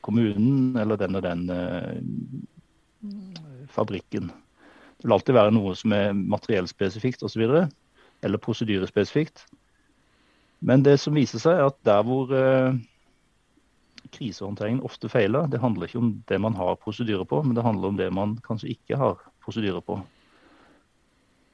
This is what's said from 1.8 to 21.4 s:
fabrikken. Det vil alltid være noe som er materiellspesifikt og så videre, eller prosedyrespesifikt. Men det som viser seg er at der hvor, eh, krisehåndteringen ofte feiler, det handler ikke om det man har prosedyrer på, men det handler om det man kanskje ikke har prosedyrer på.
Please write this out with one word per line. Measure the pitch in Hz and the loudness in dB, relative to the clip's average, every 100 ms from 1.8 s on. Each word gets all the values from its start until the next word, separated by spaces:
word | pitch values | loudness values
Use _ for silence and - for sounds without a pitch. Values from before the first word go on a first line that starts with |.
| - - - - - 131 - - _ _ _ _ 208 202 190 170 156 127 139 | -6 -8 -8 -8 -8 -12 -14 -20 _ _ _ _ -14 -14 -14 -18 -18 -20 -10
fabrikken. | - 104 98 - 104 90 | -6 -4 -6 -8 -8 -8
Det | - _ _ - - - _ | -12 _ _ -20 -20 -20 _
vil | 117 101 | 2 2
alltid | - 123 | 4 6
være | 107 110 | 6 4
noe | 98 90 | 0 -2
som | 110 | 0
er | 104 101 | 2 0
materiellspesifikt | 101 95 104 - 104 90 - 98 110 127 - | -2 -4 -6 -2 -2 -2 -4 -4 -2 -6 -4
og | 107 | -8
så | 113 | -2
videre, | 113 151 170 - _ _ _ _ - | 2 2 2 -4 _ _ _ _ -4
eller | 107 | -4
prosedyrespesifikt. | - 120 113 98 92 - 98 151 160 - - _ _ _ _ _ _ _ _ _ _ _ - | -2 -4 0 -2 0 0 0 0 -4 -8 -20 _ _ _ _ _ _ _ _ _ _ _ 2
Men | 131 | 6
det | 139 139 | 6 6
som | - 151 | 4 2
viser | 123 113 | 0 2
seg | 160 175 | 2 4
er | 139 | 2
at | - 113 | 2 2
der | 101 113 | 4 4
hvor, | 131 127 | 0 0
eh, | 135 131 131 131 131 117 _ _ _ _ _ _ _ _ _ _ - - | 2 4 4 2 0 -6 _ _ _ _ _ _ _ _ _ _ -20 -20
krisehåndteringen | - 120 90 98 104 107 127 120 | -12 -10 -8 -10 -6 -4 -2 -4
ofte | - 113 | -10 -2
feiler, | 123 98 131 165 | 0 2 2 0
det | 127 | -2
handler | 120 98 85 | -2 -2 -4
ikke | 120 | -2
om | 117 104 - | -2 -2 -4
det | 98 | -2
man | 110 98 | 0 -2
har | 90 92 | -2 -2
prosedyrer | - 107 117 101 92 | -4 -6 -2 -2 0
på, | 143 | 0
men | 143 117 | 2 2
det | |
handler | 117 110 95 | 2 0 0
om | 98 | 0
det | 92 | -2
man | 95 104 117 | 0 -2 -4
kanskje | - 107 - | -6 -8 -8
ikke | 117 - 127 | -12 -6 0
har | 123 92 - _ | 0 -2 -10 _
prosedyrer | - 113 101 87 | -12 -6 -4 -4
på. | - 92 92 _ _ _ _ _ _ _ _ _ _ _ _ _ | -6 -8 -8 _ _ _ _ _ _ _ _ _ _ _ _ _